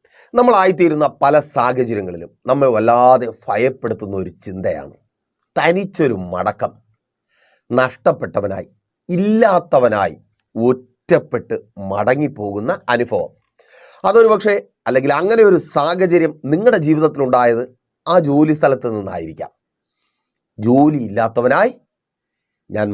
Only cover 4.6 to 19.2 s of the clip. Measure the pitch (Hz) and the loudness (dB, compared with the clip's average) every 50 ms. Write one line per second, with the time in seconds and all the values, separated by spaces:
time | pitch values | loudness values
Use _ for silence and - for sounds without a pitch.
4.6 | 92 95 85 76 69 71 73 _ _ _ _ _ _ _ _ _ _ _ - 165 | -6 -6 -6 -6 -10 -16 -20 _ _ _ _ _ _ _ _ _ _ _ -6 -2
5.6 | 143 160 175 185 202 190 - - 165 135 113 92 92 87 90 90 92 104 104 - | 0 0 0 0 -2 -6 -4 -2 -2 -2 -2 -4 -8 -8 -6 -4 -4 -4 -4 -4
6.6 | 120 - - _ _ _ _ _ _ _ _ _ _ _ _ _ _ _ _ _ | -6 -8 -8 _ _ _ _ _ _ _ _ _ _ _ _ _ _ _ _ _
7.6 | _ - 117 120 127 127 - - - 185 - - 131 - - 107 98 98 95 95 | _ -4 -2 -2 -2 -2 -2 -2 -2 -2 -2 -2 -4 -8 -6 -6 -6 -6 -8 -8
8.6 | - _ _ _ _ _ _ _ _ - 180 175 196 208 214 220 233 208 190 175 | -12 _ _ _ _ _ _ _ _ -6 -4 -2 0 0 2 2 2 2 2 0
9.6 | - - - 139 123 120 107 104 98 85 76 - _ _ _ _ _ _ - 110 | -2 0 0 2 2 2 2 0 -2 -2 -4 -8 _ _ _ _ _ _ -8 -2
10.6 | 113 123 127 127 - _ _ _ _ - 175 151 170 - - 120 - - - - | 0 0 0 -2 -4 _ _ _ _ 0 0 0 0 -2 -10 -10 -8 -6 -8 -8
11.6 | - _ _ - 101 95 95 101 107 113 135 143 151 143 - 107 104 101 101 101 | -10 _ _ -14 -10 -8 -4 -2 0 0 0 0 -2 -4 -4 -6 -10 -8 -8 -6
12.6 | 104 127 185 185 - - 120 120 120 117 110 95 80 - _ _ _ _ _ _ | -6 -6 -6 -6 -4 -2 -2 -2 -2 -2 -2 -4 -4 -6 _ _ _ _ _ _
13.6 | _ _ _ - - - - - - 190 202 233 226 220 214 202 - 214 202 202 | _ _ _ -20 -20 -20 -14 -4 0 4 6 6 6 6 4 2 0 0 -2 -2
14.6 | - _ _ _ - 117 123 131 131 139 143 147 170 196 226 226 220 208 185 160 | -4 _ _ _ -6 -2 0 0 0 0 0 0 0 0 4 4 4 4 4 2
15.6 | - - - 156 143 160 175 185 190 180 170 175 165 156 156 - - 131 151 170 | 0 -2 -4 -2 -2 -2 0 0 0 2 2 2 2 0 -4 -6 -6 -4 -2 0
16.6 | 214 247 233 196 156 151 156 151 156 151 147 143 139 127 127 123 123 120 117 117 | 2 2 2 2 2 0 0 2 2 0 0 0 -2 0 2 2 2 2 2 0
17.6 | 127 - _ _ _ _ _ _ - - 170 185 165 143 139 143 156 156 151 151 | -4 -8 _ _ _ _ _ _ -4 0 0 2 2 2 2 2 2 2 0 0
18.6 | - 143 135 - - 123 113 107 98 95 92 87 | 0 0 0 0 -4 -6 -6 -6 -8 -8 -10 -10